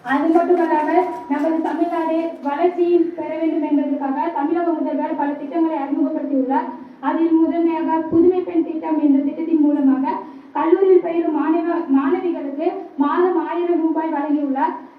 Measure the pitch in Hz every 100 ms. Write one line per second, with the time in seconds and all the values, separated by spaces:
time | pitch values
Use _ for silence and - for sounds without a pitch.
0 | 247 277 330 330 339 349 330 302 302 339
1 | 359 - - 294 320 320 - 302 330 339
2 | 320 330 330 - 269 294 359 349 349 339
3 | 330 - 302 320 320 302 294 285 269 -
4 | 269 277 339 - 311 339 339 302 269 285
5 | 311 302 285 285 285 339 320 294 277 294
6 | 302 285 269 269 247 269 - - - -
7 | 269 330 330 320 320 330 330 320 320 320
8 | 320 330 359 370 359 339 285 - 320 302
9 | 294 269 285 - 330 320 294 285 262 -
10 | 285 359 - - - 285 320 370 381 349
11 | - 339 320 285 302 330 330 330 269 269
12 | 285 359 359 311 277 277 349 392 - -
13 | 294 - 359 339 320 339 349 330 320 320
14 | 320 277 302 294 277 269 330 - -